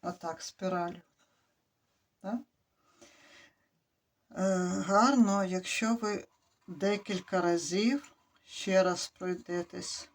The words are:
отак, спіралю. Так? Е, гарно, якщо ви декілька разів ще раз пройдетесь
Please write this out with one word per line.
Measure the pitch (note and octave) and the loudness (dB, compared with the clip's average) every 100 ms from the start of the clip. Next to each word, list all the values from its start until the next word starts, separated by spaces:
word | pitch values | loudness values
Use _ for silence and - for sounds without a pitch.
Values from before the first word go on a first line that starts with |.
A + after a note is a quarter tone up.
отак, | E3+ F3 E3+ E3 | -8 -8 -10 -10
спіралю. | - - F#3+ F3+ F3 F3 _ _ _ _ _ _ _ _ _ _ _ _ | -12 -6 -4 -2 -4 -6 _ _ _ _ _ _ _ _ _ _ _ _
Так? | F#3+ A#3+ - _ _ _ _ _ - - - - - _ _ _ _ _ _ _ _ | -8 -8 -8 _ _ _ _ _ -20 -20 -20 -20 -20 _ _ _ _ _ _ _ _
Е, | - F#3+ F#3 F3+ F#3+ F#3 | -2 2 2 0 -2 2
гарно, | G3 A#3+ C#4 G#3+ G3+ | 6 6 6 6 4
якщо | F#3+ F#3 F#3 - A3+ | 0 -2 -4 -2 0
ви | A#3 G#3+ G#3 - _ _ _ - | 0 -2 -4 -8 _ _ _ -16
декілька | D#3+ F#3+ G#3 G#3 F#3+ F3+ F#3+ | -2 0 0 -2 -6 -2 0
разів | F3 E3+ D3 F3+ A3+ C#4 - _ _ _ | 2 0 0 0 2 0 -4 _ _ _
ще | _ - - F#3+ | _ -10 2 4
раз | F#3 F3 - | 4 0 -6
пройдетесь | _ F#3 F3 - F3 F3 F3+ F3 - - | _ -6 -6 -4 -6 -6 -10 -10 -10 -14